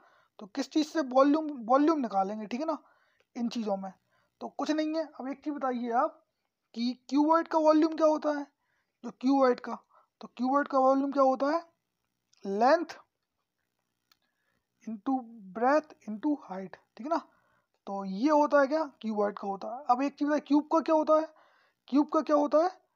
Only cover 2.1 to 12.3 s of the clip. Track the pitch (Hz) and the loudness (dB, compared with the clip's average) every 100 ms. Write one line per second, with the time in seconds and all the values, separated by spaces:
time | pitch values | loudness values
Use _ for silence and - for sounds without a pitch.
2.1 | 196 190 214 208 247 320 302 _ _ _ | -2 -2 -4 -8 -8 -6 -6 _ _ _
3.1 | _ _ 254 233 247 214 196 190 - _ | _ _ -8 -6 -4 -4 -6 -8 -16 _
4.1 | _ _ - 240 - 294 311 311 320 294 | _ _ -16 -12 -6 -4 -2 -2 -4 -6
5.1 | - 254 277 302 285 262 247 240 233 320 | -10 -12 -10 -10 -6 -4 -4 -2 -2 -2
6.1 | - _ _ _ _ _ 226 240 247 - | -6 _ _ _ _ _ -6 -6 -6 -2
7.1 | 277 302 330 330 330 311 311 320 311 311 | 2 4 2 2 2 4 4 4 2 2
8.1 | 302 302 294 285 _ _ _ _ _ 240 | 2 -2 -6 -8 _ _ _ _ _ -16
9.1 | - 254 277 262 247 233 214 _ _ _ | -4 0 4 2 2 -4 -14 _ _ _
10.1 | _ - - 254 277 285 269 262 269 277 | _ -16 -6 -2 0 0 2 4 4 0
11.1 | 277 269 262 277 330 - _ _ _ _ | 2 2 2 0 -2 -6 _ _ _ _
12.1 | _ _ | _ _